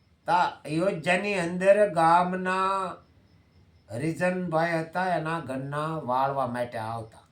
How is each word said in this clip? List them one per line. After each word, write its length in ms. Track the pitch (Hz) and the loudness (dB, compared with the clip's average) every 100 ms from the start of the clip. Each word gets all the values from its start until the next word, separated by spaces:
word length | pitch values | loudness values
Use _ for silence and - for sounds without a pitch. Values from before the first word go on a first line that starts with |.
| _ _ - | _ _ 0
તા 160 | 175 165 - | 2 2 -2
અયોધ્યાની 720 | 139 156 190 170 175 190 202 | -4 0 0 0 0 0 0
અંદર 540 | 196 170 180 196 202 208 | -2 -2 2 6 6 6
ગામના 1080 | 160 165 175 180 185 185 185 190 196 185 - _ _ _ _ _ _ _ _ - | 4 6 6 4 -2 -2 0 0 0 -4 -10 _ _ _ _ _ _ _ _ -12
હરિજનભાઈ 920 | 120 160 165 180 185 175 156 170 160 | -6 -4 0 -2 0 -2 0 0 -2
હતા, 280 | 160 175 185 | -4 -4 -2
એના 320 | 165 156 165 | -2 -2 -6
ઘરના 460 | 131 131 139 147 156 | -6 -8 -6 -6 -4
વાળવા 600 | 156 123 127 139 139 123 | -6 -2 0 0 0 -2
માટે 320 | 120 120 113 | -4 -6 -6
આવતા. 400 | 110 117 113 - _ | -6 -8 -10 -18 _